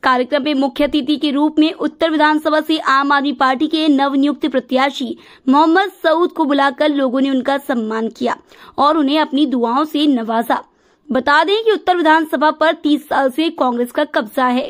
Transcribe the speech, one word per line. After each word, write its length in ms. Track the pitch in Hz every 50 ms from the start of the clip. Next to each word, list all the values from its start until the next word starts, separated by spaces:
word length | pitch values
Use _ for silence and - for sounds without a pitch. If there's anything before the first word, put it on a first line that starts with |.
| -
कार्यक्रम 400 | 269 254 247 254 247 294 285 262
में 100 | 302 302
मुख्य 300 | 269 269 277 269 - 294
अतिथि 320 | 285 - 302 254 277 302 254
के 120 | - 302
रूप 240 | 254 285 294 302 302 311
में 120 | 311 320 370
उत्तर 340 | - - 294 - _ 320 330
विधानसभा 480 | 311 302 302 302 311 302 302 320 302 311
से 160 | 302 - 311 311 - -
आम 220 | 269 269 277 285
आदमी 200 | 285 277 269 285 277
पार्टी 340 | 254 277 262 262 247 311 302
के 200 | 320 311 311 320
नवनियुक्त 580 | 285 269 269 277 277 277 269 285 294 285 - 302
प्रत्याशी 680 | 254 262 254 - 262 254 262 285 277 - 269 226 - - - - - - _ -
मोहम्मद 420 | 262 285 320 320 330 370 392 392 370 _ -
सऊद 280 | 320 320 330 349 -
को 140 | - - 320
बुलाकर 440 | 269 285 277 277 277 277 - 294 302
लोगों 320 | 294 277 269 262 226 269
ने 80 | 269 277
उनका 280 | 269 262 247 277 277 277
सम्मान 500 | 277 - 277 240 220 214 220 220 226 226
किया 260 | - - 247 247 - - _ _ - - - - - -
और 200 | - 294 311 320
उन्हें 220 | 294 269 285 311
अपनी 260 | 302 302 - 269 302
दुआओं 380 | 269 240 254 233 233 233 269 311
से 200 | 302 - 294 302 294
नवाजा। 540 | 277 240 226 214 226 226 233 233 269 - - _ _ _ _ _ _ _ _ -
बता 340 | 247 254 247 277 285 302 330
दें 200 | 311 392 453 440
कि 80 | 453
उत्तर 260 | 415 - - - 359 349
विधानसभा 540 | 330 311 311 320 320 311 - 285 285 302
पर 220 | 302 311 311 320 330
तीस 340 | 330 - 302 294 294 294 -
साल 200 | - 285 277 269
से 200 | 262 - 320 330 330 -
कांग्रेस 320 | 294 254 240 240 247 240
का 120 | - - 302
कब्जा 400 | 294 - 320 - 208 - - 262 254
है। 180 | 247 254 - -